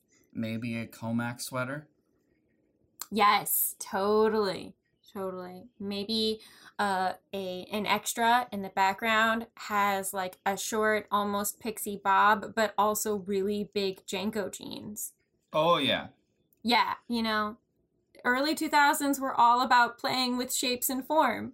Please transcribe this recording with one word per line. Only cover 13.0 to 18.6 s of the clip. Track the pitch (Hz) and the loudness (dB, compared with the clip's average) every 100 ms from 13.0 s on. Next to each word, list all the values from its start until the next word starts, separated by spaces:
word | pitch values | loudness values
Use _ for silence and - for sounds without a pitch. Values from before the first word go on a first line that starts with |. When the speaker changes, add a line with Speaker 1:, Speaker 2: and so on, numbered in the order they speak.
| 220 208 | -2 -4
Speaker 2:
really | 185 202 190 208 202 208 | -2 -2 0 -2 -4 -2
big | 196 190 - | -4 -4 -8
janko | 190 202 220 190 | -6 -4 -4 -6
jeans. | - - - 214 208 - - _ _ _ | -8 -12 -12 -12 -12 -12 -14 _ _ _
Speaker 1:
Oh, | 123 127 165 | 2 4 4
yeah. | 127 87 - - _ _ _ _ | 4 0 -2 -14 _ _ _ _
Speaker 2:
Yeah, | 220 226 202 - - | 0 2 2 -4 -6
you | 240 | -4
know, | 226 214 208 226 _ _ _ _ _ - - | 0 0 -2 -6 _ _ _ _ _ -6 -2
early | 254 294 | 0 0
two | 311 | -2